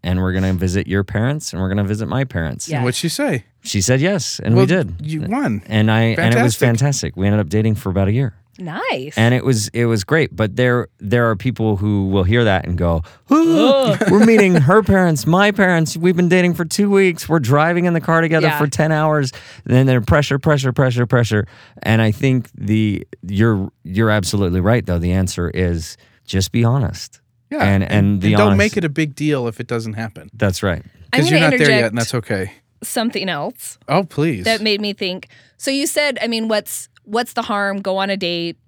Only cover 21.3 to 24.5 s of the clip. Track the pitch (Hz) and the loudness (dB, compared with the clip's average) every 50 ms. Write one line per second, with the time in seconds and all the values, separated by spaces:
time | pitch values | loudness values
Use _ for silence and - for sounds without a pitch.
21.3 | 110 107 98 - - - - - _ - - - 110 113 113 107 107 - - 135 | 0 -2 -2 -2 -10 -20 -20 -20 _ -8 0 2 2 4 2 2 0 0 0 0
22.3 | 131 127 113 - _ - - 101 107 110 110 107 101 85 - _ - _ - 90 | 0 0 -2 -6 _ -10 -4 -2 0 0 0 0 -2 -4 -8 _ -18 _ -12 -6
23.3 | 101 95 110 117 110 98 95 - _ _ _ - 92 101 113 110 107 107 92 92 | 0 2 2 2 2 0 -2 -6 _ _ _ -6 -2 0 2 2 2 2 0 -2
24.3 | - 101 101 87 | -2 -2 0 0